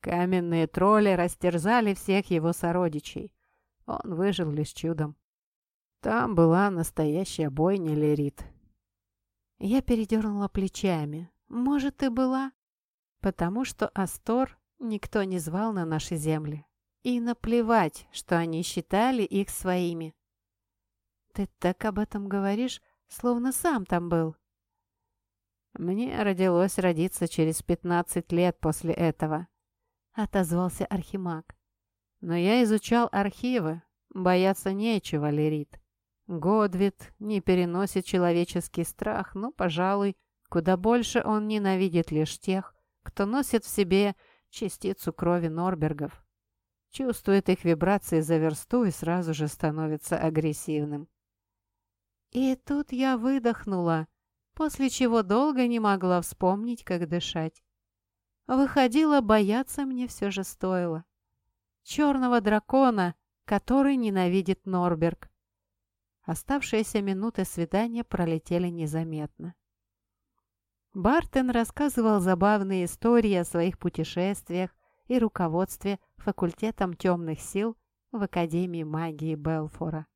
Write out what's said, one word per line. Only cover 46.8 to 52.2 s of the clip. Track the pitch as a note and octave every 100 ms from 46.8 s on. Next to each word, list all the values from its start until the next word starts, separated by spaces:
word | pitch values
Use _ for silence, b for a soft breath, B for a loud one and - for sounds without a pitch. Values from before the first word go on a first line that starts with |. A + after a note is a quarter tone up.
| _
Чувствует | - C4 A#3 - G3 -
их | F#3
вибрации | E3+ D#3+ E3+ G3+ - E3
за | D#3 E3
версту | D#3 D#3 - B3
и | A3
сразу | - E3 F3+ E3
же | D3+ D3+
становится | - D#3+ D3+ D#3 D3+ - E3
агрессивным. | D#3+ D#3 D#3+ D3 - D3+ D3 D3 D3+ _ _ _ _ _ _ _ _ _ _ _